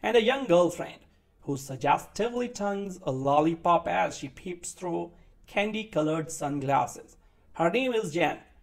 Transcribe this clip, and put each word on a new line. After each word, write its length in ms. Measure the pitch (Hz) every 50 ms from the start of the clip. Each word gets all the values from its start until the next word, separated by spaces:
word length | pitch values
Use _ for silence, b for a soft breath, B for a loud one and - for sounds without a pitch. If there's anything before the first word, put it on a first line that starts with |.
| -
and 120 | 208 226
a 80 | 233 214
young 240 | 226 254 277 277
girlfriend 540 | - 170 175 175 165 - - - - - - _ _ _ _ _ _ _ _ -
who 140 | - 143
suggestively 920 | 131 - - 135 131 - - - - - - - - 202 240 240 247 247 240
tongues 500 | 240 - 202 202 202 196 202 196 180 - -
a 80 | -
lollipop 760 | 131 131 135 139 139 147 156 165 170 165 - 175 170 160 - 123
as 300 | - 92 92 - - -
she 100 | - 135
peeps 440 | - - - 185 175 175 - - -
through 380 | - 185 180 170 170 175 170 b b b b b b b
candy-colored 840 | - - 214 202 214 208 214 214 214 - 156 156 156 156 165 160 156
sunglasses. 840 | - - 147 143 143 143 131 131 139 143 135 - - - - - - - _ _ _ _ _ _ -
Her 160 | - 165 170
name 240 | 185 240 262 254 240
is 180 | 220 214 170 139
Jen. 260 | 175 165 143 - - - _ _ -